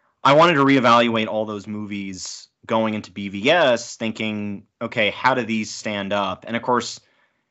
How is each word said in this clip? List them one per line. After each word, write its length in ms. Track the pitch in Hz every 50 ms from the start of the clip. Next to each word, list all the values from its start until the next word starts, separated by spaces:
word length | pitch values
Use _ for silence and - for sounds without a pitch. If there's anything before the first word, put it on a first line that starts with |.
| _ _ _ _ -
I 100 | 135 143
wanted 220 | 151 165 175 165
to 100 | 139 139
reevaluate 600 | 135 139 135 120 123 120 120 120 117 113 110 110 -
all 180 | 107 107 110
those 220 | 107 107 101 92 110
movies 800 | 104 107 104 98 104 101 98 95 92 90 - - - - - - _ _ _
going 300 | 101 113 113 113 110 107
into 160 | 104 - -
B 180 | 90 104 101 98
V 200 | 95 101 104 139
S, 460 | 170 180 156 131 120 113 - - -
thinking, 720 | - 117 110 110 - 110 107 107 104 104 104 101 92 - _ _ -
"Okay, 280 | - 113 - 120 107 101
how 220 | - - - 131 135
do 100 | 127 117
these 300 | 107 113 110 107 - -
stand 380 | - - 113 104 101 98 98
up?" 320 | 101 101 98 95 92 - -
And 120 | - 113 117
of 40 | -
course, 360 | - 123 117 - - - - _ _ _ _ _ _ _ _ _ _